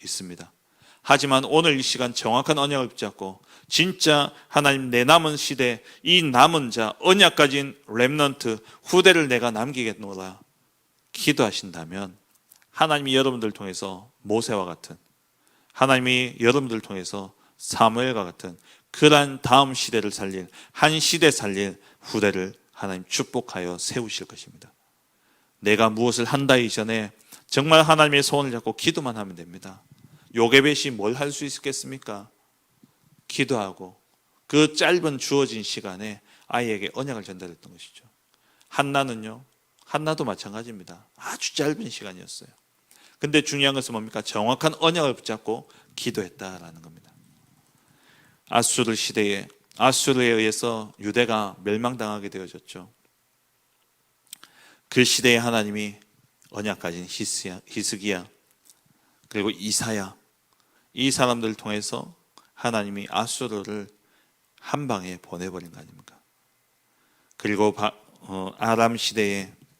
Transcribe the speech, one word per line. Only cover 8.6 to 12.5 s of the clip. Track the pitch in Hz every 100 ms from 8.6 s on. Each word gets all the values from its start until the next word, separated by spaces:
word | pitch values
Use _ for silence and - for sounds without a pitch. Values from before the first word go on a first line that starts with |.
| - -
후대를 | - 180 185 170 143
내가 | 123 120
남기겠노라.' | 110 127 127 113 101 101 95 92 95 _ _ _ _ _ _ _
기도하신다면, | - - 139 110 - 98 85 82 95 98 - _ _ _